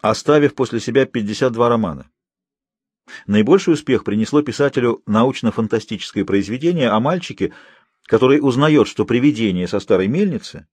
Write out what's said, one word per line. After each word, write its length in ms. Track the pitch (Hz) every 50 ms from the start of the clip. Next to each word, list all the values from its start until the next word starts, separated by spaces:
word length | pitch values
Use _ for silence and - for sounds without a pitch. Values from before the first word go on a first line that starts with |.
оставив 520 | - 107 110 - - - 147 151 147 135 -
после 260 | - 127 - - 113
себя 280 | - - 113 135 131
пятьдесят 460 | - - 120 107 101 107 - 135 127 113
два 140 | 113 120
романа. 440 | 120 120 113 107 87 76 67 64 _ _ _ _ _ _ _ _ _ _ _ _ _ _ _ _ _ _ _ _ - - - _
Наибольший 480 | - 101 104 107 123 175 196 - 185 160
успех 300 | 147 - - 127 110 -
принесло 400 | - 101 107 110 - - 147 147
писателю 580 | 143 - - 143 139 - 139 120 120 113 - _
научно-фантастическое 1200 | - 104 110 117 135 127 - - 117 - - 113 107 - 110 - - 113 92 - - - 107 95
произведение 640 | - 95 101 95 87 113 131 151 170 175 165 131 113
о 100 | 104 110
мальчике, 560 | 123 143 175 180 - - - - 190 - - - - - _ _ _ _ _ _ _
который 360 | - 113 110 127 127 139 147
узнает, 480 | 139 139 120 127 147 156 151 139 107
что 160 | - - - 107
привидения 600 | 101 117 123 123 147 147 113 113 104 90 90 90
со 120 | 85 - 101
старой 280 | - - 107 90 95
мельницы 600 | 101 131 175 208 196 151 107 - - - - 80 _